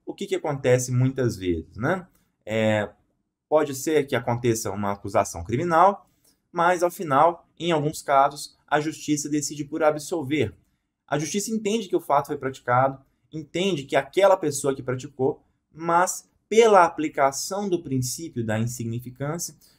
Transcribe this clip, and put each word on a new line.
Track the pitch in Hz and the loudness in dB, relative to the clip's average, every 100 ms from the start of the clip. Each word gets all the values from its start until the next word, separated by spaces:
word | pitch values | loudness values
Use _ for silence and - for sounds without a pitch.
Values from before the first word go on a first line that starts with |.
| - | -14
o | |
que | - 196 | -10 -6
que | |
acontece | 185 160 139 127 127 127 | -4 -4 -2 2 2 2
muitas | 123 131 135 123 92 | 0 0 0 -2 -2
vezes, | 92 82 - 87 | -2 -2 -4 -6
né? | 131 190 175 _ _ _ - | -4 -4 -6 _ _ _ -6
É, | 110 110 107 104 _ _ _ _ _ - | 0 2 0 -2 _ _ _ _ _ 0
pode | 151 147 | 0 0
ser | 131 - 156 135 | -4 0 0 0
que | 120 | -2
aconteça | 123 120 123 113 104 | -2 -2 0 -2 -4
uma | 98 101 | -4 -4
acusação | 101 101 104 98 - | -4 -2 0 0 -4
criminal, | 87 120 175 160 185 202 _ _ _ _ _ 175 | -6 -4 0 4 4 2 _ _ _ _ _ 0
mas, | 170 180 | 2 2
ao | 180 | 0
final, | 175 170 135 165 170 _ - | -2 0 4 4 2 _ -8
em | 165 | -2
alguns | 160 147 - | 0 -2 -4
casos, | - 139 143 147 - _ - | 2 4 4 0 -16 _ 2
a | 151 | 2
justiça | 151 147 - 147 147 | 2 -4 -2 -2 0
decide | 147 147 147 | -4 -4 -8
por | 143 156 | -8 2
absolver. | 156 151 - 170 131 151 104 - _ _ _ _ - | 2 2 -4 -6 -2 0 -2 -4 _ _ _ _ -6
A | 147 | -4
justiça | 156 202 214 | -2 -4 -4
entende | 220 202 226 190 | -4 -2 -2 -2
que | |
o | 175 | -4
fato | - 143 143 | 0 0 0
foi | 147 | -6
praticado, | 131 131 - 123 135 135 _ _ _ | -6 -6 0 2 2 -2 _ _ _
entende | 156 151 165 196 160 | -14 -8 -4 -2 -2
que | 135 | -2
aquela | 143 - - 196 190 | -2 0 4 4 4
pessoa | 151 139 139 | 0 -2 -4
que | 135 | -4
praticou, | 127 127 135 - 135 151 _ _ _ | -6 -8 -8 -4 -4 -4 _ _ _
mas | 147 170 170 185 - - _ - | -8 0 2 2 -4 -12 _ 0
pela | 220 226 196 | 6 8 8
aplicação | 165 - 151 151 135 135 - 196 202 | 6 2 -4 2 0 0 -6 -4 -2
do | 175 | -4
princípio | 143 131 127 - 165 123 | -2 -4 -4 -8 -10 -6
da | 113 110 | -4 -2
insignificância, | 117 120 117 117 123 127 139 170 - - _ | -4 -6 -8 -8 -10 -10 -8 -6 -10 -14 _